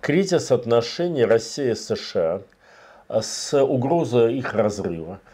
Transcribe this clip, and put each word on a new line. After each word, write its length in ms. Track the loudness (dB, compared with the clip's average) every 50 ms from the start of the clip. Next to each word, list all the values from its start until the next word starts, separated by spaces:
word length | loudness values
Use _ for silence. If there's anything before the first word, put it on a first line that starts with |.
Кризис 520 | -4 0 0 0 0 2 0 -2 2 2
отношений 720 | 0 0 2 2 2 2 2 0 -4 -4 -4 -2 2 2 4
России-С 680 | 4 4 2 2 -2 -6 -4 -2 -2 -2 -2 -4 -6 -6
Ш 460 | -6 -6 -4 -2 0 0 0 -2 -4 -6 -12 _ _ _ _ -20 -20 -20 -20 -20 -20 _
А 140 | _ -2 -2
с 420 | -2 -2 -8 -10 -6 0 2 2
угрозой 760 | 2 2 2 0 0 2 0 0 0 2 4 4 4 4 2 -2
их 160 | -4 -2 -2
разрыва. 640 | 0 0 0 0 -2 -4 -6 -6 -6 -8 -10 -12 -14 _ -20